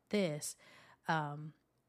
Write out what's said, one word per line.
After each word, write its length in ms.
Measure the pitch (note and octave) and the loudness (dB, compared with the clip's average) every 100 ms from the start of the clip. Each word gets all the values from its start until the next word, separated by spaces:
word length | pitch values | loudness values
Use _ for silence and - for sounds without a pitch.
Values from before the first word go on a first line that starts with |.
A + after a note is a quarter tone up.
| - | -2
this, 440 | G#3 F3+ D3 - - - - - - - | 2 2 0 -6 -10 -16 -20 -20 -8 0
um, 440 | D#3+ D3 D3 D#3 - _ _ | 0 0 -4 -10 -14 _ _